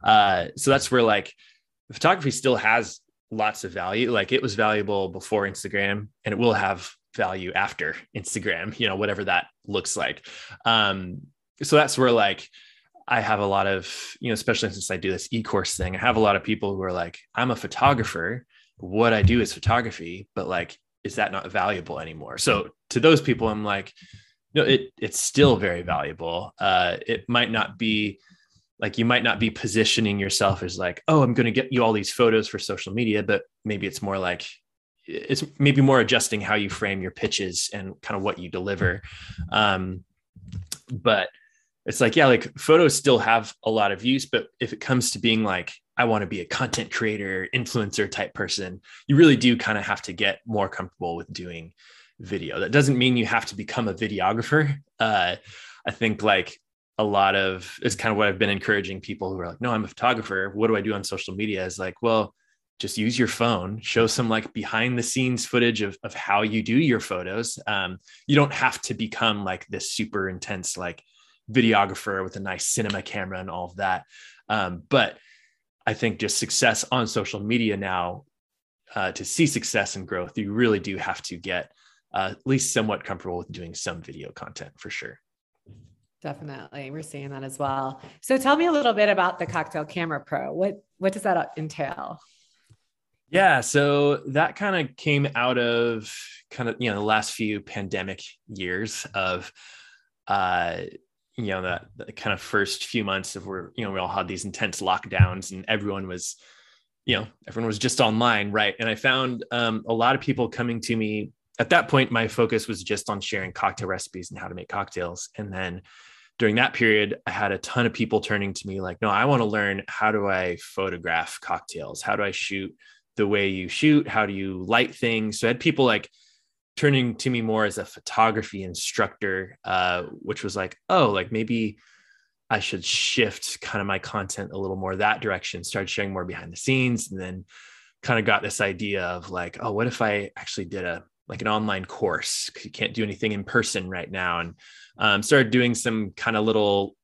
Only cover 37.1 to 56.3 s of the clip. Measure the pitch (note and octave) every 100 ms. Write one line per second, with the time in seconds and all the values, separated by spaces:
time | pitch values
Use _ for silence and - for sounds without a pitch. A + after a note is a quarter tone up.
37.1 | - A2 - F#2+ F2 - G#2 F#2+ F2+ -
38.1 | G2+ G2 - F2+ F2+ F#2+ F#2+ F2+ F2+ -
39.1 | - - - E2 G2 G#2 F#2+ F#2 F#2 -
40.1 | _ _ - F#2+ F#2+ F2+ - _ A2+ A#2+
41.1 | G#2 F2+ _ _ _ _ _ - - A#2+
42.1 | E3 C#3+ A#2 F2+ - - D#3+ E3 - C#3+
43.1 | A#2+ G#2+ A2+ G#2+ - - A2 G2+ G2 A#2
44.1 | C3+ C3+ A#2 - _ A#2 G#2+ - B2+ A#2
45.1 | G2+ A2+ A2 G#2+ F#2 F2 - _ - B2
46.1 | A2 F#2+ G2 E2+ - B2 - A2 - A2
47.1 | G#2+ G2 F#2+ F#2 - A#2 B2 G#2 - G2
48.1 | - G2+ - F#2+ - F#2 F#2 - - -
49.1 | C#3 D#3+ B2+ B2 A#2+ - G#2+ F#2+ G2+ -
50.1 | F2 G2+ F#2+ - A2 F#2+ - F#2 _ F2
51.1 | E2+ E2 - F2 E2+ E2 _ - - -
52.1 | _ F#2 G2 E2 - F#2 C3+ C3+ B2 B2+
53.1 | B2 G#2+ A#2 - G2+ G#2 - A2 F#2+ G#2+
54.1 | G2 F#2 A2 A#2 D3+ D3 C#3+ _ _ A2
55.1 | G#2 F2+ F2 - - - - - G2+ A2+
56.1 | G#2 G#2+